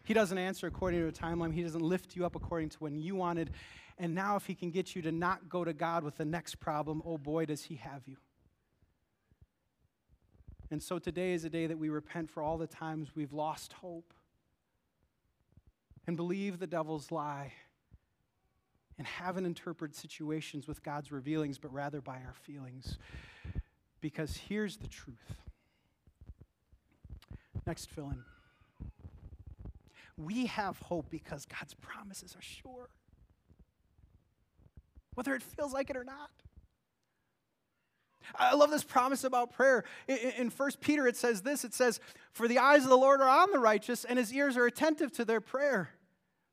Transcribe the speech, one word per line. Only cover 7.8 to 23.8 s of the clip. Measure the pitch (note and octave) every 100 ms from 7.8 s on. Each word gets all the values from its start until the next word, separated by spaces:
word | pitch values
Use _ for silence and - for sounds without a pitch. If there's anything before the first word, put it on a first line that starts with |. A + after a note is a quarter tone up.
| C3 C#3 C3
you. | C3+ _ _ _ _ _ _ _ _ _ _ _ _ - _ _ _ _ _ _ _ _ _ - - -
And | D3+
so | - F3+
today | F3 D#3+ F#3
is | F3+ D#3+
a |
day | E3 E3
that | D#3+
we | D#3
repent | D3+ D3+ F3 D#3+
for | -
all | D3+ E3
the | D#3+
times | - D#3+ D#3+ D3 D#3+
we've | D3
lost | D3 D#3 D3+ -
hope | - F#3 E3+ E3+ _ _ _ _ _ _ _ _ _ _ _ _ _ _ - _ _ _ - -
and | E3
believe | F3 G3 G3+ F3+
the | F3+
devil's | E3 D#3 D#3 -
lie | E3 D3 C#3+ C#3 - - _ _ - _ _ _ _ _ _ _ _ _ -
and | C#3
haven't | - F3+ F#3 F3+
interpreted | E3+ F3 E3 D#3 D3
situations | - - D3+ D#3 D3 D3+ C#3
with | D3
God's | D#3 D3 C#3+
revealings, | C#3+ C3 D#3 D3+ C3
but | D3
rather | C3+ C#3+ C#3+
by | C3+ C3
our | B2+ B2+
feelings. | - C#3+ B2+ C3 - - - - - - - - - _